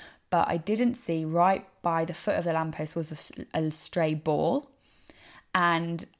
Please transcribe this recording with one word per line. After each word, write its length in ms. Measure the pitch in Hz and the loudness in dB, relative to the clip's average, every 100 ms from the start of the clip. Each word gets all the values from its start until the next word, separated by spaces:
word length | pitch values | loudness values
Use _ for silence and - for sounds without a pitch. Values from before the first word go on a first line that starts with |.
| - - - | -20 -20 0
but 180 | 170 - | 2 2
I 100 | 170 | 0
didn't 380 | 160 214 247 240 | 0 0 2 0
see 300 | - 165 156 | -2 -2 0
right 420 | 165 180 196 - _ | 4 4 4 -2 _
by 240 | 175 165 165 | -2 0 -2
the 80 | |
foot 220 | 165 - 185 | -4 -2 0
of 80 | |
the 100 | 170 | 2
lamppost 420 | 160 160 151 156 170 | 0 -2 -4 -6 -4
was 160 | 156 | -6
a 40 | 151 | -8
s-, 160 | - - - | -10 -10 -6
a 180 | 165 156 | -2 -2
stray 420 | 156 - 180 160 | -4 -4 0 0
ball, 560 | 156 160 151 156 262 - _ _ _ - - - - - | 0 0 2 2 0 -4 _ _ _ -20 -20 -20 -20 -4
and 520 | 185 175 165 170 170 - - | 2 4 2 0 -4 -8 -4